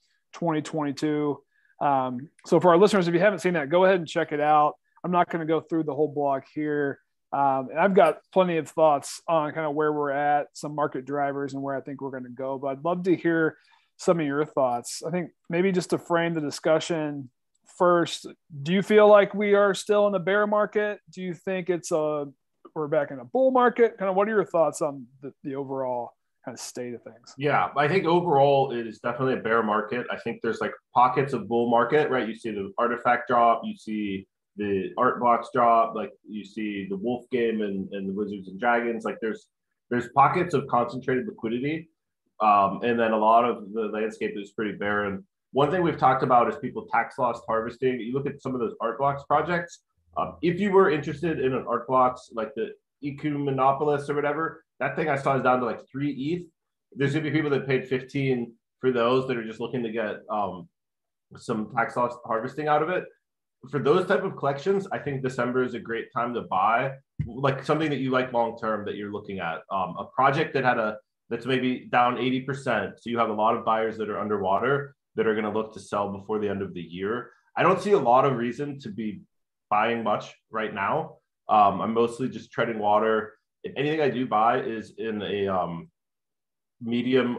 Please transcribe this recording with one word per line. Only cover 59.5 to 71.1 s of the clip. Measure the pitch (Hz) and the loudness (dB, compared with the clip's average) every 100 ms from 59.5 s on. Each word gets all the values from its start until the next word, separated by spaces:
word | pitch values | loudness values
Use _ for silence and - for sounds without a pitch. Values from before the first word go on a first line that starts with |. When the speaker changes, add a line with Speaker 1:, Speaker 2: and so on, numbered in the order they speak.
| 110 | -8
Speaker 2:
looking | 113 123 | -6 -4
to | 113 | -4
get, | 113 104 101 - | -4 -4 -6 -6
um, | 107 98 90 87 _ _ _ _ _ _ - | -4 -4 -6 -14 _ _ _ _ _ _ -14
some | - 110 107 | -6 -6 -4
tax | 117 117 127 | -2 -2 0
loss | 120 - - | -2 -4 -4
harvesting | 110 127 147 151 | -4 -4 -4 0
out | 151 | 2
of | 156 | 2
it. | 180 - _ _ _ _ _ 131 | -4 -6 _ _ _ _ _ -8
For | 143 | 0
those | 123 180 180 | 4 4 4
type | 185 | 0
of | 190 - | 0 -2
collections, | 139 143 190 196 190 | -2 -2 0 0 0
I | - | -6
think | 147 135 | -6 -4
December | 127 127 123 127 | -4 -2 0 0
is | 123 113 | -2 -4
a | |
great | 104 113 - | -6 -8 -6
time | 123 120 | -4 -4
to | 113 | -4
buy, | 90 92 104 117 135 - _ - 110 | -4 0 2 2 0 -6 _ -10 -8
like, | 117 139 135 | -4 -2 -2
something | - 151 156 | -2 0 0
that | 139 | -2
you | 131 | 0
like | 127 127 | 0 0
long-term | 120 113 110 110 107 98 | 0 -2 -2 -4 -4 -6
that | 98 | -8
you're | 101 | -8
looking | 104 101 95 | -10 -8 -8
at. | 85 80 - | -6 -6 -6
Um, | 95 90 85 | -6 -4 -8
a | 98 - | -8 2
project | 135 143 156 139 | 2 2 0 0
that | |
had | 127 120 | 2 2
a, | 107 - _ | 0 -4 _